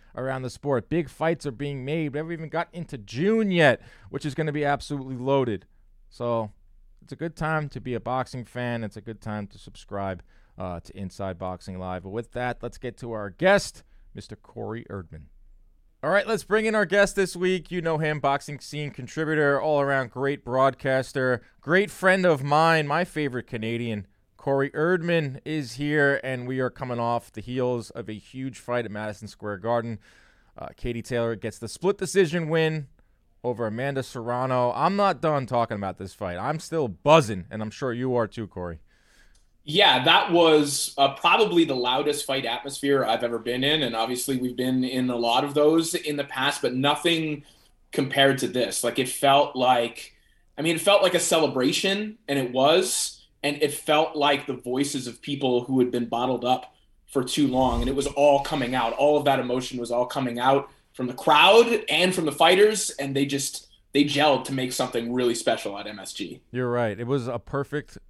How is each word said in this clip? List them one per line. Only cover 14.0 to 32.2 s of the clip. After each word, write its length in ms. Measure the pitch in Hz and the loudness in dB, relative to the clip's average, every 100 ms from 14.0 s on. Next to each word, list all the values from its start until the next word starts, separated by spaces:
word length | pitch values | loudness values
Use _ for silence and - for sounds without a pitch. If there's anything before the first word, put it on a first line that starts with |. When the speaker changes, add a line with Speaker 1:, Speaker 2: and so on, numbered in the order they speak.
| - | -18
Speaker 1:
Mister 220 | - - 107 | -18 -16 -18
Corey 500 | - 117 107 113 - | -16 -12 -10 -10 -10
Erdman. 360 | 98 82 80 76 - - - _ _ _ _ | -12 -12 -18 -20 -20 -20 -20 _ _ _ _
All 100 | 147 | 0
right, 180 | 196 202 | 0 0
let's 160 | 220 | -4
bring 220 | - 214 220 | 0 0 2
in 100 | 214 | 0
our 80 | |
guest 320 | 180 202 202 - | 2 4 4 2
this 180 | 185 | -2
week. 380 | 175 185 185 156 | 0 0 0 -4
You 100 | 180 | -4
know 160 | 165 156 | -2 0
him, 220 | 156 151 | -2 0
boxing 400 | 139 139 - 143 | 0 0 -4 -12
scene 320 | - 147 147 | -10 -10 -10
contributor, 680 | - 123 156 156 156 143 139 | -10 -10 -6 -2 2 2 2
all-around 520 | 156 147 139 135 120 | 2 2 2 0 -2
great 320 | 123 135 143 | -4 -4 -4
broadcaster, 1000 | - 131 135 127 139 131 127 139 127 120 - _ | -2 2 2 2 0 0 0 -2 0 0 -4 _
great 300 | - 180 208 | 0 2 2
friend 340 | - 185 190 | 0 2 4
of 200 | 180 143 | 4 2
mine, 420 | 139 151 165 160 147 | 4 4 6 4 2
my 180 | 151 | -2
favorite 440 | 180 156 143 120 - | -2 -4 -4 -4 -8
Canadian. 580 | 117 110 117 120 107 95 _ _ _ | -6 -4 -4 -4 -6 -8 _ _ _
Corey 340 | - 139 143 | -2 0 0
Erdman 680 | - 165 185 170 170 143 131 | 0 0 0 2 0 -2 -6
is 280 | - 156 123 | -6 -6 -6
here, 480 | 120 147 151 143 139 | -6 0 4 4 2
and 240 | 131 127 123 | -2 -6 -4
we 140 | 131 | -2
are 100 | 127 | -2
coming 300 | - 127 120 | -4 -6 -2
off 320 | 117 120 - | -2 -2 -4
the 80 | - | -12
heels 500 | 113 127 123 120 107 | -8 -2 -2 -2 -6
of 180 | - 107 | -12 -12
a 40 | |
huge 480 | 110 - 131 131 120 | -14 -14 -10 -10 -10
fight 240 | - 123 | -4 -4
at 80 | 113 | -4
Madison 340 | 104 107 101 104 | -8 -8 -10 -14
Square 320 | - 104 98 | -12 -10 -6
Garden. 400 | 113 120 117 107 - _ _ _ _ - | -2 -2 -2 -8 -14 _ _ _ _ -16
Uh, 120 | - - | -16 -10
Katie 260 | 120 117 | -8 -8
Taylor 320 | - 120 117 | -6 -2 -2
gets 240 | 110 113 - | -4 -8 -10
the 80 | 110 | -12
split 320 | - 180 202 | -4 -2 -2
decision 500 | 180 190 | 0 2